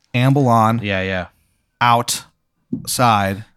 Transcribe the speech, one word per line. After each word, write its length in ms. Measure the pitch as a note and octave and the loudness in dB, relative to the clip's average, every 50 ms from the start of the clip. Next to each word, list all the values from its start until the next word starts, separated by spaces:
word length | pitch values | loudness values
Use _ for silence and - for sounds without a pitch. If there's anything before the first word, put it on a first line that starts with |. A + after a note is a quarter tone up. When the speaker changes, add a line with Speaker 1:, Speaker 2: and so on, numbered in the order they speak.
| _ _ - | _ _ -2
Speaker 1:
amble 360 | B2 B2 C3+ C#3 D3 C#3 B2 | 0 2 2 2 2 2 2
on 300 | A#2 A2+ A2 A2 A#2 A#2 | 2 4 2 2 0 -2
Speaker 2:
Yeah, 220 | G2+ G#2 G2 F#2+ | -4 -4 -4 -4
yeah. 260 | F#2 F#2+ F#2+ F2+ F2 - _ _ _ _ _ _ _ _ _ - | -4 -4 -4 -6 -8 -10 _ _ _ _ _ _ _ _ _ -2
Speaker 1:
outside, 1700 | A#2+ B2 A#2 A#2 A#2 - - - - _ _ _ _ _ _ _ _ _ - - - - - - B2+ A#2+ A2 G2+ G2 G2 G2 G#2 A2 - _ | 2 2 2 2 0 -2 -6 -10 -10 _ _ _ _ _ _ _ _ _ -12 -10 -8 -6 -4 0 2 2 2 2 0 -2 -4 -6 -10 -16 _